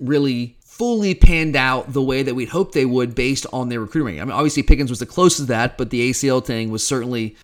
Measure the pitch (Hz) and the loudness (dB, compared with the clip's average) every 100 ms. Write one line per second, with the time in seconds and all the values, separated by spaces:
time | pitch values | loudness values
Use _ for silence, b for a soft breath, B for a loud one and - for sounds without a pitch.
0 | 127 147 143 123 120 - _ - 240 226 | -2 0 2 -2 -6 -12 _ -4 -2 0
1 | 202 180 - 165 160 139 131 131 - 135 | 0 8 8 8 2 0 0 0 -2 -2
2 | 131 131 135 123 113 170 190 147 131 127 | 0 0 -2 -4 -2 -2 -2 0 0 2
3 | 120 117 127 135 - 131 123 117 104 160 | -2 -2 -2 -2 -6 -6 -6 -6 -4 -4
4 | 127 76 117 107 147 143 - 135 135 120 | -4 -6 -6 -2 -2 2 4 4 2 -6
5 | 123 - 180 - 131 113 123 - 127 120 | -6 2 2 2 -2 -2 -2 -4 -4 -2
6 | 123 127 139 127 123 117 113 110 - 135 | -2 0 0 0 -2 -4 -4 -4 -4 -4
7 | 123 120 110 b | -4 -4 -6 b